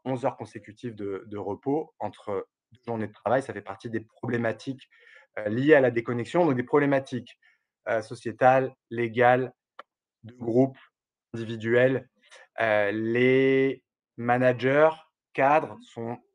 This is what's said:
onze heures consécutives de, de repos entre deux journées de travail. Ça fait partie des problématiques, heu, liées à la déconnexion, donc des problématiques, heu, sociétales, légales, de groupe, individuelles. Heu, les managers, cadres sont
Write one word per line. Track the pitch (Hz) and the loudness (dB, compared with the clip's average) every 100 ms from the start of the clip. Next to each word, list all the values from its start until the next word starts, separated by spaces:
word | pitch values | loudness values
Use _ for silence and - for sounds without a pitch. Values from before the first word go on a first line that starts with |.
| 127 | -8
onze | 131 135 | -4 -4
heures | - | -6
consécutives | 110 113 - 101 123 104 | -14 -16 -18 -14 -14 -10
de, | 101 95 104 | -8 -8 -10
de | 104 | -10
repos | 98 101 - 147 156 _ | -8 -8 -4 -6 -6 _
entre | 107 - - 98 - _ _ | -12 -12 -8 -8 -8 _ _
deux | _ - | _ -10
journées | 113 104 | -8 -8
de | |
travail. | 107 104 127 | -6 -2 -2
Ça | 131 | -2
fait | 101 | -12
partie | 98 98 123 | -12 -14 -10
des | 110 | -10
problématiques, | 110 _ 123 123 117 110 - 131 _ _ _ - _ - | -10 _ -6 -2 -2 -4 -10 -12 _ _ _ -20 _ -8
heu, | 107 | -6
liées | 113 143 | -2 6
à | 147 | 6
la | 127 | 6
déconnexion, | 117 117 120 110 170 170 | 0 -4 -6 -2 0 2
donc | 127 | 0
des | |
problématiques, | 120 147 143 139 135 123 113 - _ _ _ _ - | 0 0 2 0 -2 -10 -10 -20 _ _ _ _ -6
heu, | 113 | -4
sociétales, | 110 117 117 110 127 131 131 - _ | -6 -12 -12 2 4 4 0 -8 _
légales, | 117 117 113 120 127 127 _ _ _ - _ _ _ | -6 -4 2 4 4 0 _ _ _ -20 _ _ _
de | 110 123 | -20 -12
groupe, | 120 117 131 127 _ _ _ _ _ | -2 2 2 0 _ _ _ _ _
individuelles. | 113 110 113 110 117 131 131 - _ _ - - - | -12 -10 -6 0 4 4 0 -8 _ _ -20 -20 -6
Heu, | 113 104 101 | -2 0 0
les | 107 113 117 127 131 135 135 135 131 _ _ _ - | -2 -2 2 4 4 4 2 0 -4 _ _ _ -10
managers, | 120 123 127 123 123 139 156 156 _ _ _ | -2 2 2 2 0 4 4 2 _ _ _
cadres | - 135 156 143 107 | 0 2 2 0 -14
sont | - - 117 120 _ | -18 -12 -10 -10 _